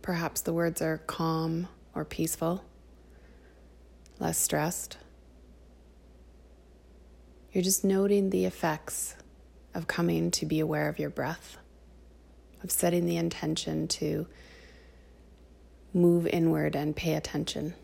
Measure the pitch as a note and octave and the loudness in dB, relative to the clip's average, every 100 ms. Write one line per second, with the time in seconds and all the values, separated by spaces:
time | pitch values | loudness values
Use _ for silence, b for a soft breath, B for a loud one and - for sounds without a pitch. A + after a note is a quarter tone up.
0 | - F3 E3 - - E3 E3+ E3 D#3+ D#3+ | -2 -2 -2 -4 -2 0 0 0 -2 -2
1 | - - E3 D#3+ D#3+ E3 F3+ - - - | -6 -2 0 2 0 -2 -4 -10 -12 -8
2 | D3+ - E3 - E3 F#3 - - - - | -8 -2 -2 0 -2 -2 -6 -20 -20 -20
3 | B B B B B B B B - - | B B B B B B B B -20 -20
4 | - - D#3+ D#3+ - D3+ D#3 - - - | -20 -4 -2 0 0 0 0 -4 -10 -14
5 | - - - - - - - - - - | -20 -20 -20 -20 -20 -20 -20 -20 -20 -20
6 | - - - - - - - - - - | -20 -20 -20 -20 -20 -20 -20 -20 -20 -20
7 | - - - - - F#3+ F3+ G3 G3 F#3+ | -20 -20 -20 -20 -4 0 2 2 4 4
8 | G3+ G3+ G3 F#3+ F#3 - E3 D#3 - - | 4 4 4 2 0 0 -2 -2 -6 -8
9 | - - - - - - - F3 E3 - | -8 -10 -20 -20 -20 -20 -12 -10 -4 0
10 | E3+ E3 E3+ - D#3 D#3 D#3 D3+ D3+ D3+ | 2 2 0 -2 -2 0 0 0 -2 -2
11 | D3 C#3+ C3+ E3 - - - - - - | -6 -4 -6 -6 -12 -20 -20 -20 -20 -20
12 | - - - - - - F3+ - F3 F3 | -20 -20 -20 -20 -20 -16 -6 0 2 2
13 | E3+ E3+ E3+ - D#3 D#3 - D#3 D#3+ - | 2 0 -2 -2 -4 -2 -2 -4 -2 -2
14 | D3+ D#3 E3+ B B B B B B B | -2 -2 -6 B B B B B B B
15 | B B B - - - - - - F#3 | B B B -20 -20 -20 -20 -20 -2 6
16 | F3 E3+ E3 E3+ E3 D#3+ D3+ D3+ D3+ D3+ | 6 6 4 4 4 4 2 0 -2 -2
17 | E3+ D#3 - D3 - - D3+ F3 | 0 -2 -2 -4 -4 -4 -6 -8